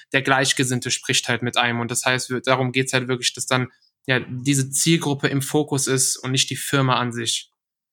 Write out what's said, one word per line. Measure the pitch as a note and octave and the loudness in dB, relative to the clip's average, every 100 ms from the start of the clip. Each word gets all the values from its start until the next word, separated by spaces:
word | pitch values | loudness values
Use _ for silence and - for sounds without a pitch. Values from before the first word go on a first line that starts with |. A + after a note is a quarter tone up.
| - | -2
der | C3+ | 0
Gleichgesinnte | C3 C3+ C#3 - C3 B2+ B2 | 2 2 2 2 0 0 -2
spricht | - - B2+ - | -4 0 0 0
halt | A#2 | -2
mit | A#2+ B2 | -2 0
einem. | A#2+ A#2+ | 0 0
Und | A#2 | -2
das | A#2+ | -2
heißt, | C3 B2+ - | 0 0 -2
wir, | B2 | -2
darum | C3 C3 B2+ | 2 2 2
geht's | B2+ C3 | 0 0
halt | C3 B2 | 0 0
wirklich, | B2+ B2 | -2 -2
dass | - - | -4 -2
dann, | C3 B2 _ _ _ - | 0 -2 _ _ _ -2
ja, | B2+ | -2
diese | - B2+ B2+ C#3 C3 | -2 -4 0 2 0
Zielgruppe | - E3 E3 D#3+ C#3+ C#3+ | 0 2 2 2 0 0
im | C#3 | 0
Fokus | C3+ D3+ D3 C#3 C3 | 0 0 0 0 0
ist | C3+ - - | 2 0 -2
und | B2+ | -2
nicht | C3 - | -2 0
die | C3+ | -4
Firma | - C#3+ C3 A#2+ | 0 2 2 2
an | A#2+ | 0
sich. | A#2 A2+ - - _ _ _ _ | -4 -4 -4 -6 _ _ _ _